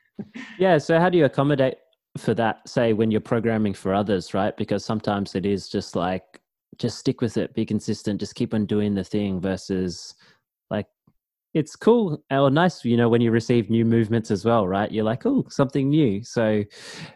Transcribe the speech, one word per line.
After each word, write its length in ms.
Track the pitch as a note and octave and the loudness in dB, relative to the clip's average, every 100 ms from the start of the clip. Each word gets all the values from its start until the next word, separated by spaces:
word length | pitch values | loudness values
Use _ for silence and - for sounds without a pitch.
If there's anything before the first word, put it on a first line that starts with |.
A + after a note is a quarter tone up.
| _ - - - - - | _ -18 -16 -16 -18 0
Yeah. 180 | F#3+ D#3 | 4 4
So 220 | - E3 | 4 2
how 100 | F3+ | 4
do 80 | F3 | 4
you 80 | C3+ | 2
accommodate 520 | - C#3 C#3 C3 - _ _ _ - | 2 0 2 0 -2 _ _ _ -6
for 160 | - A2 | -2 0
that, 320 | A2+ - - | 0 -2 -6
say, 240 | - A#2 | 0 2
when 160 | G#2+ A2 | 2 2
you're 120 | G#2+ | 0
programming 520 | - A#2+ A2+ A2 G#2+ | 0 -2 0 0 -2
for 180 | F#2 F#2+ | -4 -2
others, 400 | G2 G#2 F#2+ - G2 | 0 0 -2 -2 -2
right? 200 | G2+ - | -2 -4
Because 280 | G#2 G2+ - | -4 -4 -2
sometimes 480 | A2 - G2+ G2 | -4 -2 -2 -4
it 120 | G2 G2 | -4 -2
is 200 | G2 - | -4 -4
just 260 | G#2 - F#2+ | -6 -4 -4
like, 460 | F2 F#2 - - _ _ _ - | -4 -4 -10 -20 _ _ _ -8
just 220 | A#2+ - | -8 -4
stick 220 | C#3 B2 | -4 -2
with 160 | A2+ A2+ | -4 -2
it, 180 | F2+ - | -4 -4
be 100 | G#2+ | -4
consistent, 540 | G#2 - G#2 - G2+ | -4 -4 -6 -4 -6
just 160 | G2+ - | -8 -6
keep 180 | A#2+ | -4
on 120 | A2 G2+ | -2 0
doing 260 | G#2 G#2 | 0 0
the 100 | G2+ | -2
thing 360 | F#2 G#2 G2+ F#2 | -4 -4 -2 -4
versus, 720 | F#2+ F#2 - F#2 F#2 E2+ - - _ _ _ _ _ | -4 -4 -4 -4 -4 -6 -16 -20 _ _ _ _ _
like, 160 | G#2 - _ _ _ _ _ _ D#3+ | -8 -8 _ _ _ _ _ _ -4
it's 200 | D3 - | -4 0
cool 480 | G#3 A#3+ G3 D3 _ | 4 4 2 -4 _
or 220 | C#3 C#3 | 2 4
nice, 340 | C#3+ F3+ - A#2+ | 4 2 0 0
you 120 | A#2 | 4
know, 120 | A#2 | 4
when 120 | A#2 | 4
you 100 | A#2 | 4
receive 380 | A2+ - A#2+ G#2 | 2 2 0 2
new 140 | A2+ | 2
movements 460 | A2+ A#2 A2 A#2 A2 | 4 2 2 -2 -2
as 160 | G2+ A2+ | -2 2
well, 220 | A#2 F#2 | 2 2
right? 240 | G2 G#2+ | 0 -2
You're 120 | G#2+ G#2+ | -2 -2
like, 200 | B2 - | -2 -2
"Oh, 200 | C4+ - | -2 -2
something 400 | - C3 C#3+ C#3 | -2 0 0 0
new." 340 | D3+ C3+ G2 | 2 2 -2
So 400 | A#2+ B2 A2 G#2+ G#2 - - - - | -4 -2 0 0 -2 -12 -18 -16 -18